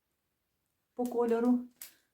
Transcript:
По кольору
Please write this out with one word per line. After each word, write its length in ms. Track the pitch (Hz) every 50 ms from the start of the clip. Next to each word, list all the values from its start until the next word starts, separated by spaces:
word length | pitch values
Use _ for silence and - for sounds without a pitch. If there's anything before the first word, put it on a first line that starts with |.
| _ _ _ _ _ _ _ _ _ _ _ _ _ _ _ _ _ _ _
По 100 | - 247
кольору 540 | 240 240 233 240 226 226 233 240 247 247 247 - - _ - - - - _ _ _